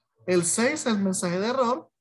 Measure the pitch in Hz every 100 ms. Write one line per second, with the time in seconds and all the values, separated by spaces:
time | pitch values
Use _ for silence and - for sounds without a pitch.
0 | _ _ - 180 170 - 247 302 247 208
1 | 196 185 180 180 214 262 240 269 - _